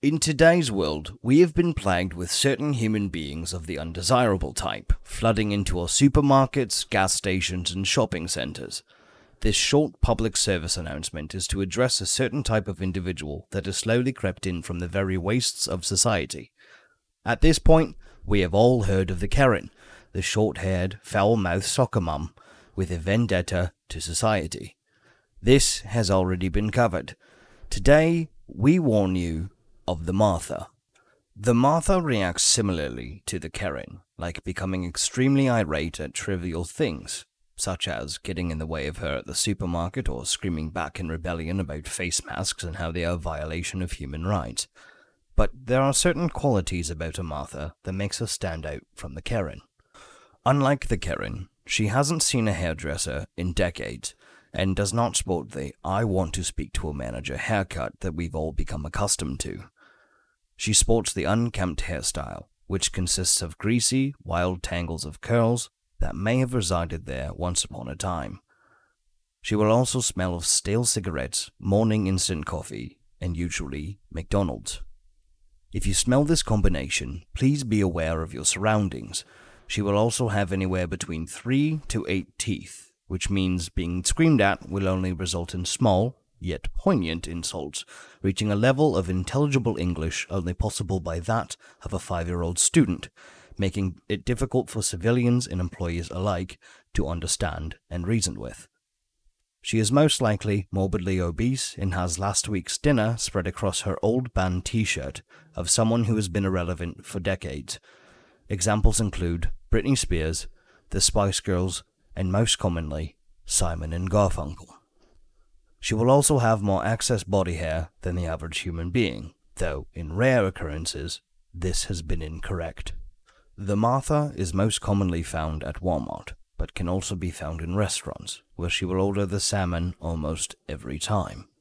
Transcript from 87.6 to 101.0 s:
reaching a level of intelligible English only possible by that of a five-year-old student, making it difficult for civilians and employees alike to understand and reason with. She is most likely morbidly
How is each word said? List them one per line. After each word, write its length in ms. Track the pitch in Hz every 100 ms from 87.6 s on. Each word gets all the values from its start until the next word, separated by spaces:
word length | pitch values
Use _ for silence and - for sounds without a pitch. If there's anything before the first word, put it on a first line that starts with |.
| 73 - - - - -
reaching 280 | 95 95 107
a 60 | 101
level 400 | 120 131 151 92
of 140 | 90
intelligible 640 | 92 90 135 147 135 117 98
English 500 | 87 82 80 - -
only 240 | 98 87
possible 440 | 87 107 - 92 95
by 220 | 80 82
that 340 | 85 113 - - - _
of 100 | -
a 60 | 92
five-year-old 600 | - 87 85 87 85 85
student, 520 | - 165 107 87 - _ - - - -
making 420 | 98 101 95 85 _
it 160 | 104
difficult 460 | - 123 131 127 -
for 120 | 113
civilians 640 | - 90 107 123 120 123 123
and 140 | 92
employees 480 | 90 - 87 85 82
alike 480 | 90 101 90 92 - - - _
to 120 | - 71
understand 720 | 85 80 - 90 78 80 - _
and 160 | 87 87
reason 340 | 113 92 52
with. 280 | 58 - - _ _ _ _ _ _ _ _ _
She 180 | - 113
is 140 | 107
most 300 | 139 151 -
likely 440 | 117 107 107 101 95
morbidly 480 | 95 95 87